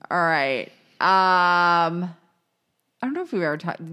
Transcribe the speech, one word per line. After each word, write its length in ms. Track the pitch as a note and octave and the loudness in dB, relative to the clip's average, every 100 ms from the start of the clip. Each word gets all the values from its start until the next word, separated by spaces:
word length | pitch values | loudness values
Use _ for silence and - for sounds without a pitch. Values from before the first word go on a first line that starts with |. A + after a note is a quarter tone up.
| - | -6
All 80 | F3 | -2
right. 540 | E3 D#3+ C3+ B2+ - - _ - | 0 0 -2 -4 -8 -16 _ -2
Um, 1120 | F3+ F#3+ F#3 F#3 F3+ F3 F3 E3+ E3 E3+ F3+ E3+ _ _ _ _ _ _ _ _ | 2 4 4 4 4 4 4 2 0 -2 -8 -12 _ _ _ _ _ _ _ _
I 40 | B3+ | -8
don't 80 | |
know 80 | D#4 | -6
if 100 | F4 | -6
we've 100 | G#3 | -4
ever 160 | D#3+ D#3 | -4 -4
talked, 220 | E3+ - E3 | -8 -10 -8